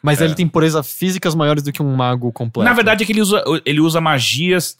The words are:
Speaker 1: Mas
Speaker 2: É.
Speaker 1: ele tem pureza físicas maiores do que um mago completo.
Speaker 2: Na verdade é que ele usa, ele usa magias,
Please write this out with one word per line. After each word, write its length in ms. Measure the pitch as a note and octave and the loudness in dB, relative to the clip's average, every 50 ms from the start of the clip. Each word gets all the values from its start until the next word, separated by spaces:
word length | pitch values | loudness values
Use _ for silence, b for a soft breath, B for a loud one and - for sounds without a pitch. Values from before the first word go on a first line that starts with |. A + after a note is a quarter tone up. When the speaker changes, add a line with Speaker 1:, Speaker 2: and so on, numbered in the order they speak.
Speaker 1:
Mas 200 | - D3 D3 C#3 | 0 0 2 2
Speaker 2:
É. 40 | D#3+ | 2
Speaker 1:
ele 100 | D#3+ D#3 | 0 0
tem 120 | - F3 | 0 -2
pureza 340 | D#3 - E3 D#3 D#3+ D#3 D#3 | 0 2 2 2 2 2 0
físicas 540 | C#3 - - - F3 F#3 F#3 F#3 - F3 D#3 | -4 -6 -6 -4 -4 -2 -2 -2 -2 -2 0
maiores 280 | D#3+ D3+ D3 D3+ D3+ C#3+ | 0 0 2 0 0 -2
do 80 | C#3+ C3+ | -4 -4
que 100 | - D3+ | -4 -4
um 100 | C#3+ C3 | -2 0
mago 360 | C3 B2+ B2 B2 B2 A#2+ A#2+ | 0 0 0 -2 -2 -4 -6
completo. 320 | A#2 - A#2+ A2+ - - G3+ | -6 -6 -8 -6 -2 0 2
Speaker 2:
Na 80 | A#3+ A#3+ | 2 2
verdade 300 | A#3+ A3 A3 A3 G3+ A3 | 2 2 2 2 0 0
é 20 | |
que 60 | F#3+ | 0
ele 100 | A3 A3 | 0 0
usa, 220 | G#3+ F#3+ G#3 G3+ - C3+ D#3+ D#3 - | 2 2 0 0 0 0 -2 -2 -2
ele 140 | - D3 D3+ | 0 0 2
usa 200 | D#3 E3 D#3 E3 | 2 2 2 0
magias, 800 | D3 D#3 D3+ C3+ A#2 - A#2 B2+ E3+ F3+ F3+ F3+ - - - | 0 0 0 0 0 -2 -2 -2 0 0 0 0 0 -4 -8